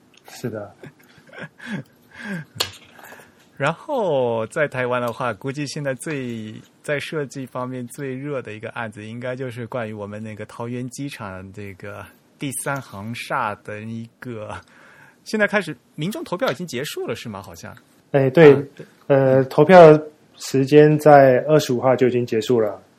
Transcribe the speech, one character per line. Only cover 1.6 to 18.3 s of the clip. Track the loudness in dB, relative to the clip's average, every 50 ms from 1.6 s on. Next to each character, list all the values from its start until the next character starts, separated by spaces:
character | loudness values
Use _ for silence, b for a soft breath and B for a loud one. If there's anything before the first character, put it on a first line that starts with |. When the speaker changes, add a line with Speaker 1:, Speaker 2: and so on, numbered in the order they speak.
| B -12 -12 -12 -12 _ _ _ _ _ B B B -12 -12 -12 -14 B -12 -12 -12 -12 -14 -20 -20 -20 B B B B B B B B B B B _ _
Speaker 2:
然 | -6 -4 -4 -4
后 | -4 -8 -6 -4 -4 -2 0 0 0 0 -2 -2 -4 -6 -6
在 | -4 -4 -4 -4
台 | -4 -4 -4
湾 | -4 -4 -4
的 | -4 -4
话， | -6 -6 -6 -6 -6
估 | -8 -8 -10
计 | -8 -8 -8
现 | -10 -8 -8 -8
在 | -8 -8
最， | -8 -8 -10 -8 -8 -8 -8 -10 -10 -12 -14 -16 -18 -20 _ _ _ -8
在 | -6 -6 -6
设 | -6 -8 -8 -8 -8
计 | -8 -10 -14 -14
方 | -12 -10 -10 -10
面 | -10 -10 -10 -12
最 | -12 -14 -12 -12 -10 -10
热 | -10 -10 -10 -8 -10 -10
的 | -10 -14
一 | -14
个 | -14 -14
案 | -10 -10 -12 -12 -12
子， | -14 -16
应 | -16 -14 -12
该 | -10 -10 -10
就 | -10 -10 -12
是 | -10 -12 -12
关 | -10 -8 -8 -8 -8
于 | -10
我 | -12 -12
们 | -12 -12 -14 -14
那 | -14 -14
个 | -14 -16
桃 | -16 -14 -14 -12 -12
园 | -10 -10 -12 -12
机 | -12 -12 -12 -12
场 | -12 -12 -14 -14 -14 -14 -16 -18 -18
这 | -16 -16 -16 -16
个 | -16 -18 -18 -16 -16 -18 -20 _ _ _ _ _ -12
第 | -10 -10 -10 -8 -8
三 | -8 -8 -8
航 | -8 -12 -14 -14 -12 -12 -12
厦 | -12 -10 -8 -6 -4 -4 -4 -6 -8 _
的 | -16 -14 -14
一 | -12 -12 -12 -14 -14 -16 _ _
个， | -16 -14 -14 -12 -12 -12 -14 -14 -16 b b b b b b b b b b b b
现 | -8 -4 -2
在 | -2
开 | 0 0 -2
始 | -4 -4 -10 -14 _ _ _
民 | -10 -8 -8
众 | -8 -8 -10
投 | -10 -8
票 | -4 -4 -4
已 | -4
经 | -4 -8
结 | -10 -8 -8 -8
束 | -8 -10 -10 -10
了， | -10 -10
是 | -10 -12 -14
吗？ | -14 -14
好 | -14 -16 -18
像。 | -18 -18 -20 -20 -20 _ _ _ _ _ _ 0
Speaker 1:
哎， | 0 2 2